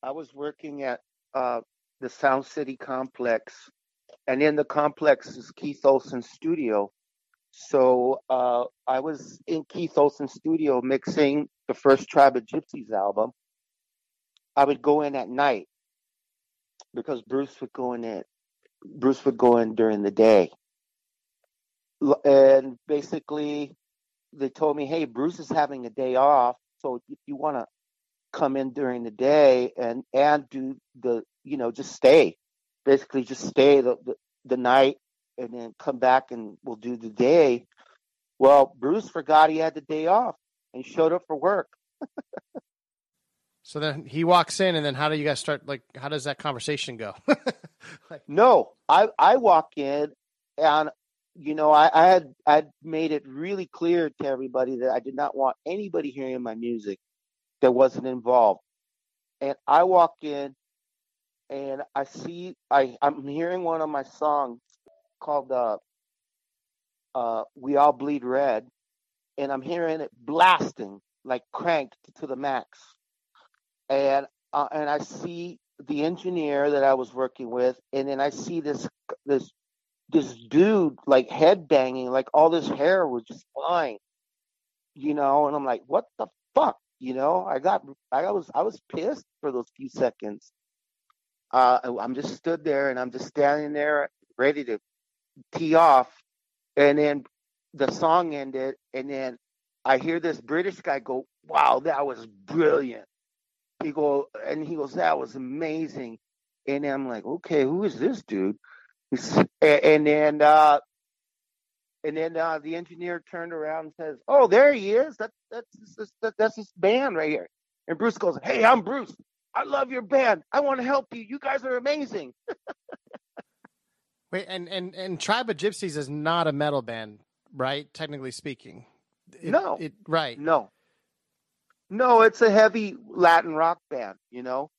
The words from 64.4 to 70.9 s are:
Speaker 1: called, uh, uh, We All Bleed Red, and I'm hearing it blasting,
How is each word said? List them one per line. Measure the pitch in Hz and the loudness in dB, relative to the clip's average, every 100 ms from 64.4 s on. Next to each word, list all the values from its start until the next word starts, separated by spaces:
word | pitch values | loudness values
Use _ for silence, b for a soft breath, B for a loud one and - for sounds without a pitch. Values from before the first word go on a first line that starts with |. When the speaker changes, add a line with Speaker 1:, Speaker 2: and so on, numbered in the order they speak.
| 135 120 _ _ _ _ _ _ | -4 -8 _ _ _ _ _ _
Speaker 1:
called, | - 147 131 | -6 -6 -4
uh, | 131 117 101 _ _ _ _ _ _ _ _ _ _ _ _ _ 135 | -4 -4 -6 _ _ _ _ _ _ _ _ _ _ _ _ _ -8
uh, | 120 113 - _ | -6 -6 -10 _
We | 131 143 | -4 2
All | 147 | 4
Bleed | 127 139 147 | 2 -4 -6
Red, | 123 131 139 110 123 _ _ _ _ _ _ - | -4 -2 -2 -4 -6 _ _ _ _ _ _ -10
and | 139 | -8
I'm | 135 | -8
hearing | 131 175 165 160 | -8 -6 -4 -6
it | 147 _ | -10 _
blasting, | 120 156 180 175 151 - 104 | -8 2 4 4 -2 -10 -16